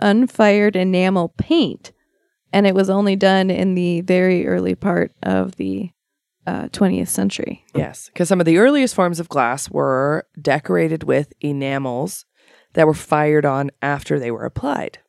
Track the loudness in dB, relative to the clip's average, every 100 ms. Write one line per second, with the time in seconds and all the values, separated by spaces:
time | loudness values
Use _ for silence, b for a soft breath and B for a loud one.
0 | 2 2 2 2 4 4 2 2 0 2
1 | 2 0 -2 -4 0 0 0 -4 -16 _
2 | _ _ _ _ _ 2 4 4 2 2
3 | 0 2 4 4 2 0 0 0 0 -2
4 | 0 2 2 2 0 -2 -2 -2 -2 0
5 | -2 -4 -4 -2 -2 -6 -6 -6 -8 _
6 | _ _ _ _ -8 -8 -6 0 0 0
7 | -4 -2 -2 -4 -10 -12 _ -6 -6 -8
8 | -12 -4 0 2 4 4 4 4 0 0
9 | -2 -2 -4 -2 0 -2 -6 -2 0 0
10 | 0 -2 -6 -8 -2 -2 0 0 0 -2
11 | -2 -2 -2 _ -6 -4 -4 -4 -4 -6
12 | -6 -10 -18 b b b b 2 2 2
13 | 0 0 2 2 2 0 -4 -6 -6 -6
14 | -4 -4 -4 -6 -8 -6 -6 -4 -6 -12